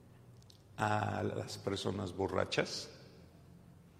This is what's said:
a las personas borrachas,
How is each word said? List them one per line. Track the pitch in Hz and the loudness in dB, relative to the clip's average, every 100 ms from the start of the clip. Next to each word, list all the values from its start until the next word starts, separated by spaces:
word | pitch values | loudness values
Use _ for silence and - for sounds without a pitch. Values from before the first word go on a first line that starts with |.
| - - - - - - - - | -20 -20 -20 -20 -20 -20 -12 0
a | 107 107 104 101 | 2 4 2 0
las | 101 101 104 104 | 0 -2 -4 -4
personas | - 98 107 98 95 90 | -2 0 0 -2 -2 0
borrachas, | 92 90 98 - - - - - - - - - - - - - - | 0 2 2 2 0 -2 -8 -14 -18 -20 -20 -20 -20 -20 -20 -20 -20